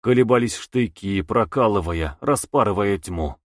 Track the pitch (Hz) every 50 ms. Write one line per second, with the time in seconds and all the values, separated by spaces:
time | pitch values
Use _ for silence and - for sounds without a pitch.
0 | - 117 127 123 123 110 127 123 120 113 - - - - - 131 120 107 - -
1 | - 98 98 98 85 - 110 120 110 92 - 135 127 110 104 101 82 82 85 82
2 | 80 76 73 _ - 143 143 127 - - - 147 127 107 98 95 101 101 101 95
3 | - - 90 85 78 73 65 _